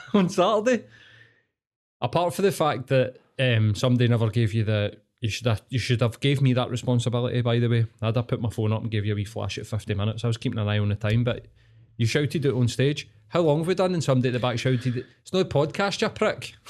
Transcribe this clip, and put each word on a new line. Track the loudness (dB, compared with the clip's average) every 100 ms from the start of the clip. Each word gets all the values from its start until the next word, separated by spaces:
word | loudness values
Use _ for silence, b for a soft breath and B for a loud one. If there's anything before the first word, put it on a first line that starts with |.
<laughs> | -2
on | 2 2
Saturday? | 2 2 2 2 0 -4 B B B B B B _ _ _ _ _
Apart | -4 0 0
from | 0 0
the |
fact | 2 0 -2 0
that, | 0 0 -4 _ -2
um, | 2 4 2 2
somebody | 2 4 4
never | 4 2
gave | 2 0
you | 0
the, | 0 0 -2 -6 _ _
you | -8
should | -4 -2
have, | -2 -2
you | -4
should | 0 0
have | 0 0
gave | 0 2
me | 2
that | 2 -2
responsibility, | -4 0 0 0 -2 0 0
by | 2 2
the | 2
way. | 2 0 -2
I'd | -2 -2
have | -2
put | -4
my | -4
phone | -2 -2
up | -2
and | -2
gave | -2 -2
you |
a | -4
wee | -4
flash | -6 -8 -8
at | -8
fifty | -8 -4
minutes. | -2 -2 -2
I | -4
was | -2
keeping | -4 -2
an | -2
eye | 0
on | 0
the | 0
time, | 0 0 0
but | -4 -10 b b b b -4
you | 0
shouted | 0 0 0 0
it |
on | 2 0
stage. | 2 0 -2 -8 b b
"How | 0
long | 2 2
have | 0
we | 0
done?" | 0
And | 0
somebody | 2 2 2
at |
the | 0
back | -2 0
shouted, | 0 0 -2 -4 -8 b
"It's | -4
not | -2
a | 0
podcast, | 0 0 0 -2 0
you | -4
prick." | 0 -2 -2 -10 -16